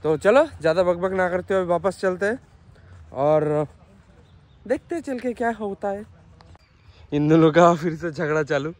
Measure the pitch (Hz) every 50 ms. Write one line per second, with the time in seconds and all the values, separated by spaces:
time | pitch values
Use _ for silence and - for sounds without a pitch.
0 | - 151 160 143 - 196 226 269 320 311 - - 143 160 160 180 180 175 175 175
1 | 180 190 190 185 185 180 175 185 175 - 196 190 185 170 175 170 160 196 180 -
2 | - 190 180 180 196 208 233 269 _ _ _ _ _ - - - - - - -
3 | - - - 127 139 151 156 156 151 151 151 147 151 - - _ - _ - _
4 | _ _ _ - _ _ - - _ _ _ _ - 202 254 - _ - 349 330
5 | 269 - 262 247 - 254 233 - 240 233 233 214 220 202 196 _ - 202 196 202
6 | 214 - - _ _ - - - - - - - _ _ _ _ _ - - -
7 | - - 143 147 151 147 156 165 160 160 147 170 175 170 170 156 156 175 160 156
8 | 156 170 151 131 170 147 151 156 151 139 156 139 139 160 175